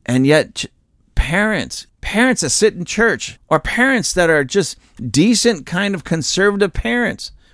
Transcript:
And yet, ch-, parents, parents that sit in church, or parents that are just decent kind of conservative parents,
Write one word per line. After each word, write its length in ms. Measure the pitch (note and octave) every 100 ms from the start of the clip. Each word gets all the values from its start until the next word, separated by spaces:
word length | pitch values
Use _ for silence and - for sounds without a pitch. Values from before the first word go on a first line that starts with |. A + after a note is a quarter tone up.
And 220 | - B2+ C3+
yet, 280 | D3+ -
ch-, 120 | - - _ _ _ _
parents, 720 | - C3 F3+ G#3+ F#3+ D2+ - - _ -
parents 360 | G3+ C4 A#3+
that 80 | D3
sit 220 | - G#3+
in 120 | F3
church, 520 | E3 - A3+ C#3+ - - -
or 100 | D#3+
parents 540 | - - C4 B3+ D#3
that 180 | F#3 E3+
are 140 | D#3
just 340 | C3+ G3+ D#3+ - _ - B2
decent 560 | C3 G#3 A3+ A#3 F3+ B2+
kind 260 | F3+ G3+
of 120 | F#3+
conservative 680 | - E3 C3+ - G3+ G3+ G3
parents, 600 | - A3+ B3 A3+ - - - _